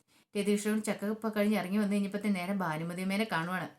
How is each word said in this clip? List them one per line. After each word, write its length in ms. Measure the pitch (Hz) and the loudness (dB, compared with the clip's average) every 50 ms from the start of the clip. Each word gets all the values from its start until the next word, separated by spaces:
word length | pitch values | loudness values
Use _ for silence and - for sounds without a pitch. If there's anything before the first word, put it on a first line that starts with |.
| _ _ _ _ _ _ - | _ _ _ _ _ _ -4
രതീഷും 460 | 208 196 202 208 202 208 214 214 220 214 | -2 2 2 2 2 2 2 0 0 0
ചക്കപ്പ 460 | 214 196 - - 202 220 214 - 190 | -2 -4 -2 -2 -4 -4 -2 -4 -2
കഴിഞ്ഞ് 280 | 202 208 202 208 214 196 | 0 2 2 4 4 2
ഇറങ്ങി 200 | 180 180 190 214 | 0 0 0 2
വന്നു 180 | 214 196 208 | 2 2 2
കഴിഞ്ഞപ്പോ 340 | 208 202 196 196 202 208 214 | 2 0 0 -2 -2 0 0
നേരെ 240 | 202 180 175 180 202 | 0 0 0 -2 0
ഭാനുമതി 480 | 196 185 165 156 156 165 170 175 175 | 0 0 0 -2 -2 -2 -4 -4 -2
അമ്മേനെ 260 | 190 190 190 202 220 220 | -2 0 0 0 0 0
കാണുവാണ്. 360 | 185 160 165 175 185 180 160 - - | 0 -2 -2 0 -2 -4 -4 -6 -10